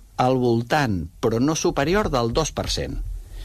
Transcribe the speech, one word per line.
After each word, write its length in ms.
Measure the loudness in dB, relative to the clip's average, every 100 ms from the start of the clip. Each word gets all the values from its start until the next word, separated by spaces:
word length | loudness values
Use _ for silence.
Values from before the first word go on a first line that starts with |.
| -8
al 260 | 0 2 4
voltant, 640 | 4 2 2 0 2 0 -4 -2
però 240 | 0 2
no 140 | 0 0
superior, 500 | 0 0 2 2 2
del 240 | 0 0
dos 200 | 0 -2
per 160 | -4 -4
cent. 300 | -4 -6 -6 -8 -8 -12 -14